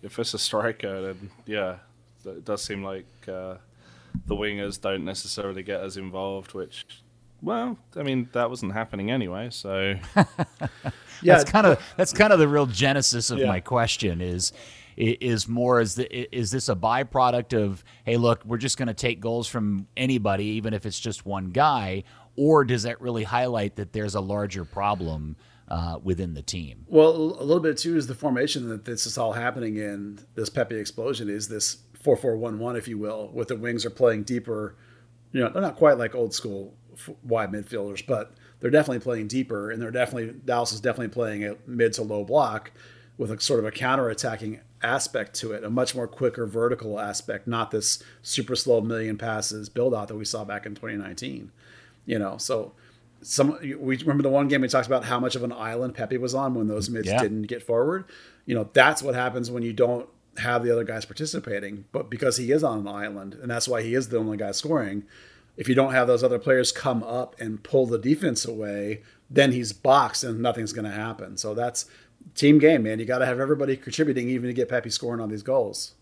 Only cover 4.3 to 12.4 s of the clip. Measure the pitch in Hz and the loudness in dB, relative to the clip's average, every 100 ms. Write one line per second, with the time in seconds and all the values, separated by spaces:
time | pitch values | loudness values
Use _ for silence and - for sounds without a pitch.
4.3 | 101 104 104 101 101 101 98 80 95 98 | -2 -2 -2 -6 -4 -4 -4 -4 -8 -8
5.3 | - 98 95 95 98 95 92 95 92 98 | -6 -6 -8 -6 -6 -6 -10 -10 -6 -6
6.3 | 98 98 98 90 - - - _ _ _ | -6 -10 -10 -10 -12 -18 -20 _ _ _
7.3 | _ 151 226 247 233 _ - 143 131 123 | _ -6 -4 -4 -8 _ -8 -2 -2 -2
8.3 | 123 117 123 98 101 113 101 98 131 98 | 0 -2 -2 -6 -4 -4 -4 -2 -2 -2
9.3 | 92 120 - 101 95 95 95 85 - - | -6 -8 -10 -4 -2 0 -2 -2 2 2
10.3 | - 170 _ - - 131 - - - 165 | 0 -8 _ -10 -8 -10 -10 -18 -2 8
11.3 | 175 139 208 202 143 - - 185 - 208 | 8 8 6 6 6 0 0 0 4 6
12.3 | 190 | 8